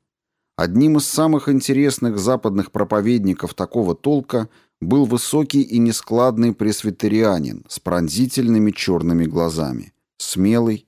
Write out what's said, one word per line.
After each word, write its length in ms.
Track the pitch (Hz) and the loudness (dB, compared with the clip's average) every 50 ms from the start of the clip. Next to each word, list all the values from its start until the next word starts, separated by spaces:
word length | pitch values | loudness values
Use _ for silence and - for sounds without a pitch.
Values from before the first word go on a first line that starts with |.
| _ _ _ _ _ _ _ _ _ _ _ | _ _ _ _ _ _ _ _ _ _ _
Одним 420 | - 82 87 90 117 143 156 156 151 | -4 -2 0 2 4 4 4 4 2
из 80 | 135 | 0
самых 420 | - - - 156 160 156 147 - - | 0 -2 0 2 2 2 0 2 0
интересных 680 | 139 135 - - 139 135 143 139 123 - - 120 107 101 | 0 0 0 0 0 2 2 0 0 -2 -2 -2 -2 -2
западных 520 | 92 113 127 127 - 110 98 101 92 - | 0 0 0 0 0 -2 -2 -2 -2 -2
проповедников 840 | - - 101 87 107 104 101 110 123 120 101 95 90 - 92 87 - | -2 -2 -2 0 0 0 2 2 0 2 2 0 -2 -2 -4 -8 -6
такого 400 | - 92 - - 117 110 90 85 | -6 -8 -4 -2 -2 0 0 -2
толка – 540 | - - 139 147 143 123 - - 120 110 110 _ _ _ _ _ - | -2 -2 0 0 0 -2 -2 -4 -4 -4 -6 _ _ _ _ _ -8
был 260 | - 85 117 143 143 | -4 0 2 2 2
высокий 560 | 113 120 120 - - - 151 151 - - 143 135 | 2 0 -2 -2 -2 -2 -2 0 0 0 0 0
и 160 | - 110 120 | 2 2 2
нескладный 760 | 117 117 110 - - - 113 117 123 131 117 110 117 120 104 | 2 2 0 -2 -4 -2 0 2 2 2 2 2 2 0 0
пресвитерианин 1120 | - 110 107 104 - - 107 92 - - 107 104 110 113 107 95 85 73 64 52 50 - | 0 -2 -2 -2 -2 -4 -6 -4 -2 -2 0 2 2 2 2 2 0 -2 -6 -8 -12 -14
с 140 | - - - | -16 -16 -10
пронзительными 880 | - 90 87 87 85 78 73 101 131 127 - 135 123 117 113 110 107 107 | -6 -2 -2 0 -2 -2 0 0 -2 0 0 0 0 2 2 4 2 2
чёрными 540 | 98 - - - 92 82 80 85 85 85 85 | 0 -2 -2 -2 0 0 0 0 0 0 0
глазами, 680 | 78 - 87 85 85 78 80 78 67 64 58 - - _ _ _ _ _ - | 0 0 0 -2 -2 -2 -4 -4 -6 -6 -8 -12 -14 _ _ _ _ _ -12
смелый 680 | - - - 90 95 101 113 117 117 117 107 104 - | -10 -8 -2 0 2 2 2 2 2 0 -2 -4 -6